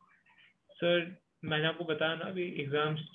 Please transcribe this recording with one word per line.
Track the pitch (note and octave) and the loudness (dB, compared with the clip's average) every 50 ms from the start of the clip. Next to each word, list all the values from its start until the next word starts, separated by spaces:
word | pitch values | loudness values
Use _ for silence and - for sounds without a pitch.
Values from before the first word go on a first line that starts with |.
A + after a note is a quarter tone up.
| _ _ - _ _ _ - - - - _ _ _ - | _ _ -20 _ _ _ -20 -20 -20 -20 _ _ _ -20
Sir, | - - F3 F3 F3 F3 E3+ F3+ F#3 - _ _ _ _ - | -6 0 2 4 4 4 2 0 -6 -14 _ _ _ _ -4
मैंने | D#3 D#3 D3+ D#3 | -2 0 2 2
आपको | E3 D#3+ E3 E3+ | 2 0 0 -2
बताया | D#3+ D3+ D#3 D#3+ D#3+ E3 | -2 0 0 0 0 0
ना, | D#3+ E3+ | -2 -4
अभी | - F#3+ F#3 F3 F#3 - - | -4 -4 -4 -4 -4 -4 -4
exams | C#3+ C3+ C#3+ D3+ D3+ D3+ D#3 D#3 - - | -4 0 0 2 2 2 0 -2 -6 -4